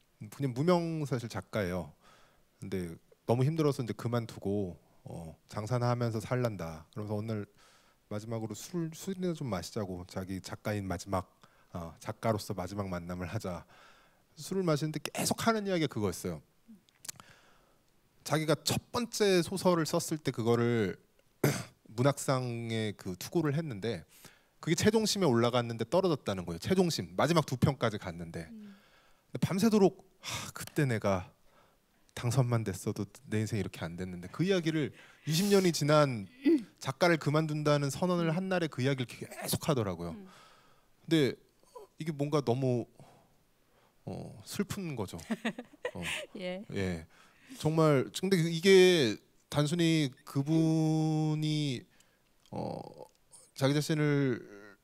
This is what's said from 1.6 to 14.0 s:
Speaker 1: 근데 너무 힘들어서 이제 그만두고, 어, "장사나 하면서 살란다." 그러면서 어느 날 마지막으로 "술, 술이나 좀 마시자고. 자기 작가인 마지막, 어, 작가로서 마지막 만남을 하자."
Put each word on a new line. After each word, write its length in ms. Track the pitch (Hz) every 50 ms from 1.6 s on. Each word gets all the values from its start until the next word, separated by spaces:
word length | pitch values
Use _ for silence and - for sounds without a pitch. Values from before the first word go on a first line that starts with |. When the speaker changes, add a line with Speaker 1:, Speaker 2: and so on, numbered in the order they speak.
| 98 87 90 90 82 73 - _ _ - - - - _ _ _ _ _ _ -
Speaker 1:
근데 360 | 101 98 98 92 87 85 82 - _ _ _ _ _ -
너무 160 | 117 123 131
힘들어서 400 | 143 165 165 151 147 131 - 123
이제 100 | 107 104
그만두고, 880 | - - 117 120 120 113 - - - - 98 101 104 101 90 80 - _ _ _ _ -
어, 340 | - 82 85 85 82 82 - _ -
"장사나 380 | - 107 107 104 123 120 120 120
하면서 300 | 120 120 120 117 110 113
살란다." 680 | - - 127 123 123 117 104 90 85 80 80 80 80 _ -
그러면서 220 | 110 104 104 107
어느 160 | 104 107 113
날 140 | 110 104 101 - _ _ - - _ _ _ _ _ _ _ -
마지막으로 460 | 104 107 110 113 117 113 113 110 107
"술, 340 | - - - - 175 165 160 160
술이나 380 | - - 190 196 185 180 180 165
좀 160 | 156 147 120
마시자고. 560 | 98 90 85 - - 117 104 92 92 90 90 -
자기 340 | - 98 95 92 95 92
작가인 460 | - - 113 - - 107 107 104 98 92
마지막, 520 | 90 87 - 98 - - - _ _ _ _ - _ _ _ _ -
어, 200 | 90 82 82 78 -
작가로서 560 | - - 107 - - 117 107 101 - - 107
마지막 340 | 92 90 90 101 104 98 92
만남을 380 | 92 87 85 87 90 90 90 85
하자." 380 | 90 101 - 95 87 82 - _ - - - - - _